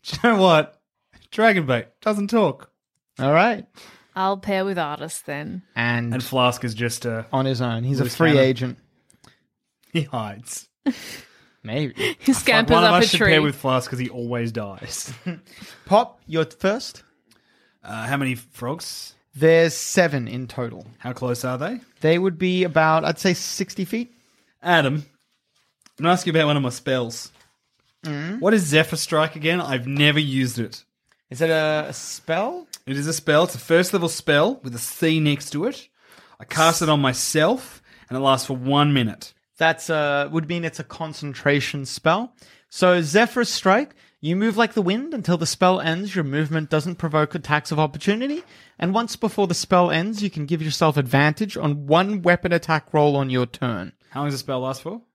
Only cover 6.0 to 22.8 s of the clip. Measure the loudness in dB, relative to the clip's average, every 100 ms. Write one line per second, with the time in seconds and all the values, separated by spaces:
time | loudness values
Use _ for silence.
6 | -2 -6 -4 0 0 0 -8 -4 -4 -4
7 | -6 -6 -4 -2 0 -2 -2 -2 -2 -2
8 | -2 2 4 6 4 2 -4 -8 _ _
9 | _ _ _ _ _ _ _ _ _ -4
10 | -4 -6 -8 -12 -14 -16 -16 _ -6 -6
11 | -12 -18 -20 _ _ _ -8 -4 -4 -4
12 | -6 0 0 2 4 2 4 6 6 6
13 | 4 4 4 4 2 -2 0 0 -2 -6
14 | -6 -6 -6 -4 -4 -6 -10 -12 -12 -12
15 | -12 -12 -12 -12 _ -20 -20 -20 2 2
16 | 2 _ -4 -2 -2 -2 -2 -2 -8 -16
17 | _ _ _ _ _ _ _ _ -14 -10
18 | -4 -2 -2 -4 -10 -10 -8 -8 -10 -14
19 | -16 _ _ 2 6 6 4 0 -2 2
20 | 2 0 -6 -8 -10 -8 -8 -10 -20 _
21 | -12 -6 -6 -4 -4 -6 -6 -8 _ _
22 | 2 2 0 0 0 0 2 2